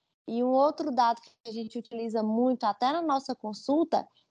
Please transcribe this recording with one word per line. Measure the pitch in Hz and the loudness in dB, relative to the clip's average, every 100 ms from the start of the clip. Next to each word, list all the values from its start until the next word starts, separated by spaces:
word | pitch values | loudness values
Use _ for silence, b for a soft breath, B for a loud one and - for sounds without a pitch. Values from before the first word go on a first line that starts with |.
| _ _ - | _ _ -6
E | 226 | -2
um | 254 | 2
outro | 262 294 302 311 | 4 4 2 -2
dado | 240 233 233 | 2 2 0
que | - _ 226 | -8 _ -12
a | |
gente | 226 220 240 | -10 -8 -10
utiliza | 220 233 226 220 | -10 -8 -4 -2
muito, | 214 226 254 247 | 0 2 2 2
até | 220 202 247 | -2 0 0
na | 320 | 0
nossa | 320 269 - | 0 -2 -2
consulta, | 247 214 208 - 294 339 - - _ _ | -8 -10 -6 0 0 2 0 -2 _ _